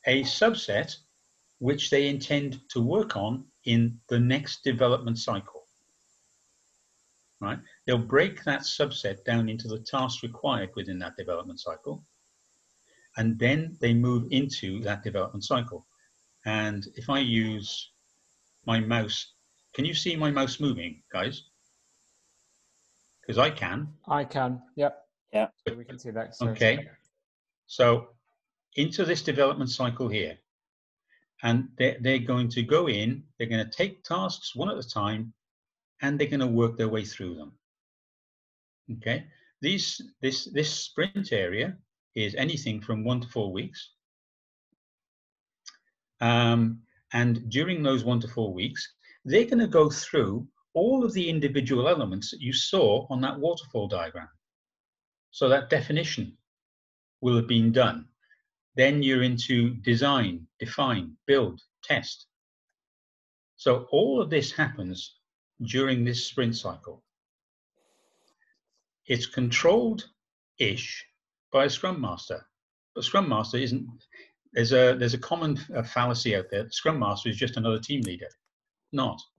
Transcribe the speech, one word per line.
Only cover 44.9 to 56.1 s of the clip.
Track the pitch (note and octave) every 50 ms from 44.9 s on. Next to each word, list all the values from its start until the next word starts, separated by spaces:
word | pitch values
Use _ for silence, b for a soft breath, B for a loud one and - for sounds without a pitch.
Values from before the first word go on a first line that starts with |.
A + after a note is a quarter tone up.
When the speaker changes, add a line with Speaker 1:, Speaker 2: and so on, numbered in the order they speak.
| _ _ _ _ _ _ _ _ _ _ _ _ _ _ _ B B B B B B _ _ _ _ _
Speaker 1:
Um, | A#2 A#2 A#2+ A#2+ A#2+ A#2 A#2 A#2 A2+ A2+ A2+ - _ _ _ _ _ _ -
and | A#2+ A#2+ B2 A2+ A2+ B2 A2+
during | G#2 C3+ D#3+ F#3 F3+ E3 D3+
those | C#3 C3+ B2 G#2+
one | A#2+ B2 A#2
to | A2+
four | - - A#2+ A2 G2+ F2+
weeks, | F2+ G#2 C#3+ D3+ - - - _ b b b b b b
they're | B2+ C#3+ G#3+ A#3
gonna | A#3 C4+ A#3 A3+
go | - - E3 D3+ D3+
through | D3+ - - - - D3+ A2+ F#2+ G2+ A#2 - - _ _ _ _ _
all | D#3+ F#3 A#3+ C4+ C4 A#3+
of | G#3+ F3
the | F#3+ F3
individual | E3 D#3+ D#3 D3 C#3 C3 C#3+ B2 A#2+ C3+ A#2+ B2+
elements | D#3+ F3 D#3 A#2+ F#2+ F#2+ G2+ G#2+ -
that | - -
you | C#3 B2 B2+
saw | - - - - F#3+ D#3 G#2+ G#2 A#2+ - -
on | C3+ B2+
that | C3 C#3 C#3 C#3+
waterfall | C#3 E3+ E3+ - - - - A2+ G2+
diagram. | G2 G2+ F2+ E2+ E2 D#2+ F2 D#2+ D2+ _ _ _ _ _ _ _ _ _ _ _ _ _ _ _ _ _ _ _ _
So | _ - C#3+ B2+
that | C3 C#3 B2 -
definition | D#3+ C#3 A#2+ - D3+ D#3+ E3+ -